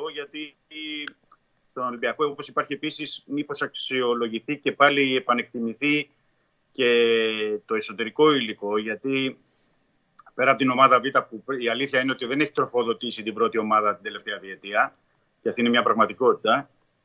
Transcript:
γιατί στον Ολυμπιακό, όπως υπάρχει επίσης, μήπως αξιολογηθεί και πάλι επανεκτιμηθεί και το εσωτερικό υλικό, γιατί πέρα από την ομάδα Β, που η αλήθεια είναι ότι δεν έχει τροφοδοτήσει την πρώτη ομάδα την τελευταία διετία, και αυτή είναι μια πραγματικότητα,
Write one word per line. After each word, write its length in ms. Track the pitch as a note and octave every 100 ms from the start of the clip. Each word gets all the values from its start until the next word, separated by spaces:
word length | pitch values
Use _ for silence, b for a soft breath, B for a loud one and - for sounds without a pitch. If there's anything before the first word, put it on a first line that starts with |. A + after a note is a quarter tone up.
| D#3
γιατί 420 | D3 C#3+ D3+ D3+ _ _ D#3 D#3 D3+ D3 - _ _ _ _ _
στον 140 | B2+ B2+
Ολυμπιακό, 380 | A#2+ A#2+ A#2 D3+
όπως 220 | C#3+ C3
υπάρχει 260 | B2+ -
επίσης, 500 | C#3 D#3 - D3 - -
μήπως 360 | C#3+ D3 C#3+
αξιολογηθεί 960 | D3 - - C3 A#2+ A#2+ A#2 A2+ - C#3+
και 140 | C3+
πάλι 440 | - C#3+ C#3+ C3+ C3
επανεκτιμηθεί 920 | - A#2+ A#2 A#2+ A2+ A2 D3 D3 C#3+ _ _ _ _ _ _
και 180 | - B2 A#2+ A#2 A2+ A2 A2 G#2+ G#2 -
το 100 | A2
εσωτερικό 580 | G#2 G#2 A2 - D3+
υλικό, 440 | C#3+ A2 G#2 G2+ G#2+
γιατί 600 | A2 G#2+ C3+ C3+ C3 - _ _ _ _ _ _ _ - -
πέρα 160 | - C3
από 100 | B2+
την 100 | C3
ομάδα 300 | B2 C3 B2+
Β, 40 | C3 C3 -
που 140 | A2 - C3+
η 100 | A#2
αλήθεια 300 | A#2 C3+ C3+
είναι 100 | C3
ότι 140 | B2+ A#2+
δεν 140 | C3+
έχει 120 | D3
τροφοδοτήσει 720 | - B2+ A#2+ A#2 A2 A#2+ A2
την 100 | G#2+
πρώτη 240 | G#2+ A2 A2+
ομάδα 360 | G#2+ G#2+ G#2
την 100 | G2
τελευταία 340 | G#2 G2+ G#2+ G2+
διετία, 580 | F#2+ F#2 G2 G#2 C3+ - _ _ _ _
και 80 | A2+
αυτή 120 | A2
είναι 80 | A#2+
μια 140 | A#2+
πραγματικότητα, 840 | A#2 A2 G#2+ G2+ B2 - G#2+ C3 C#3 _ _ _